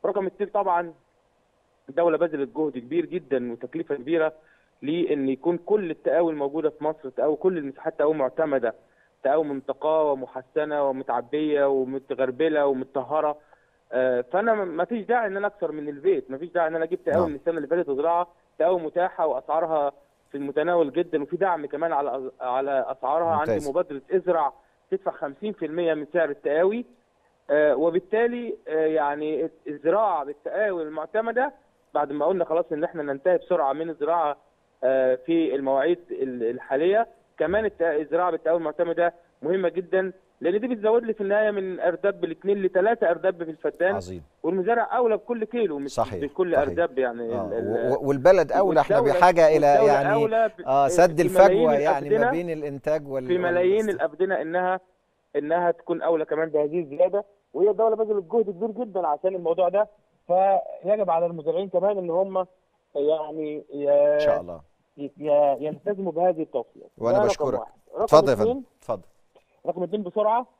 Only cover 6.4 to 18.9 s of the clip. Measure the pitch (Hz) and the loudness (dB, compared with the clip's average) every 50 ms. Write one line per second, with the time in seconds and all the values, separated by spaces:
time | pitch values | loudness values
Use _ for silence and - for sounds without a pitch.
6.4 | 143 139 143 160 156 156 143 - 147 151 156 156 - 131 - - 123 147 156 151 | -4 -4 -4 -2 -2 -2 -4 -2 -6 -6 -6 -6 -12 -12 -4 -2 0 0 0 0
7.4 | - 190 190 165 147 139 131 - - 160 - - 151 151 160 151 135 127 - - | 0 -2 -2 -2 -6 -8 -10 -8 -8 -8 -2 0 0 0 2 0 -2 -4 -2 -2
8.4 | 165 151 139 131 113 113 110 - _ _ _ _ _ _ _ _ _ 131 139 156 | -2 0 0 -2 -2 -2 -6 -6 _ _ _ _ _ _ _ _ _ 0 0 0
9.4 | 160 147 143 135 127 - 131 - - 156 156 160 156 147 139 135 127 123 - 131 | 0 -2 -6 -8 -8 -8 -10 -6 -2 0 0 2 2 0 0 -2 -6 -10 -12 -14
10.4 | 127 _ _ 160 151 151 151 147 143 139 131 131 135 - 120 117 120 120 - 151 | -14 _ _ -4 -4 -2 -2 -2 -2 -2 -2 -4 -4 -4 -4 -4 -4 -4 -4 -2
11.4 | 156 151 147 143 143 139 139 135 131 127 135 139 135 _ 139 120 135 127 127 123 | -2 0 2 2 2 2 2 0 -2 -2 -4 -8 -8 _ -4 -2 -2 -2 0 0
12.4 | 156 160 156 147 143 143 139 127 127 - _ 139 127 123 147 156 151 151 147 147 | 0 0 2 2 2 2 0 -2 -4 -6 _ -6 -6 -2 -2 -2 -2 -2 -4 -6
13.4 | _ _ - _ _ _ _ _ _ _ - 127 127 127 127 123 123 - - 180 | _ _ -20 _ _ _ _ _ _ _ -2 0 0 2 0 0 -2 -2 -2 -2
14.4 | 220 233 220 214 196 180 156 160 175 175 233 233 196 180 240 247 233 208 190 196 | 0 0 0 0 -2 -6 -4 -4 -4 -4 -4 -8 -2 -2 -2 0 0 -2 -4 -4
15.4 | 202 208 202 - 180 156 151 151 147 147 147 139 139 185 196 143 123 - 131 135 | -4 -6 -6 -4 -8 -6 -6 -8 -8 -10 -10 -2 0 0 0 0 -2 -8 -12 -12
16.4 | 165 175 _ 175 165 160 165 165 160 160 180 185 _ 170 147 165 180 165 147 143 | -12 -6 _ -2 -2 0 0 -4 -4 -4 -4 -4 _ 0 0 2 0 0 -2 -4
17.4 | _ 170 165 165 147 135 165 175 170 143 139 131 147 165 170 226 - - _ _ | _ -4 -4 -4 -4 -2 -2 -2 -2 -2 -2 -2 0 0 0 0 -2 -4 _ _
18.4 | _ _ _ _ 156 170 185 180 165 151 | _ _ _ _ 0 0 0 0 -2 -4